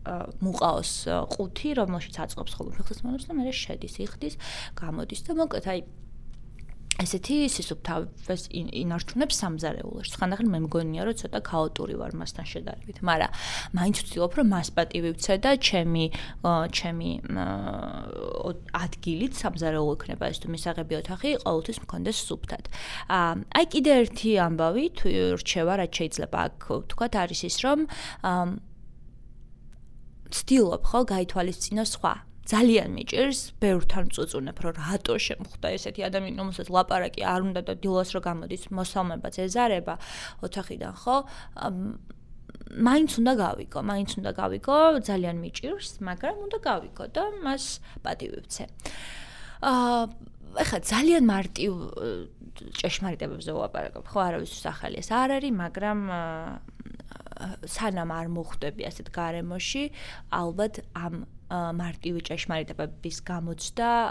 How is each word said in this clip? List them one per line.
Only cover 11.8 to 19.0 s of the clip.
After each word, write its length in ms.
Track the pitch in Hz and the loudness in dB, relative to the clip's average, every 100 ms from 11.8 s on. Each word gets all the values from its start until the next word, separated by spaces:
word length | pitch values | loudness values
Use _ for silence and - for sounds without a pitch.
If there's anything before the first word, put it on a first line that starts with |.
| 160 - | -4 -4
ვარ 160 | - | -4
მასთან 320 | 160 165 - | -6 -6 -8
შედარებით, 520 | - 165 165 - - - | -8 -6 -8 -8 -10 -2
მაგრამ 320 | 180 160 - - - - - | 2 4 2 0 -4 -6 -2
მაინც 260 | 180 185 - | 2 2 2
ვცდილობ, 360 | - - 175 | -2 0 2
რომ 140 | 285 233 | 6 6
მას 200 | 190 - | 6 2
პატივი 400 | - 165 170 165 | 0 2 0 0
ვცე 260 | 165 - 190 | 0 2 4
და 140 | 262 | 6
ჩემი, 500 | 277 - 185 170 165 160 - - - | 6 6 4 4 4 2 0 -8 0
ა, 120 | 175 170 165 | 2 4 2
ჩემი, 440 | - 170 165 170 - | -2 -2 -2 -2 -4
მ, 180 | - 95 87 98 95 98 - - - - - - | -4 -2 -2 -2 -4 -4 -6 -8 -8 -6 -6 -4
ო-, 180 | 180 175 - | -4 -6 2
ადგილით 600 | - 175 - | 2 2 -4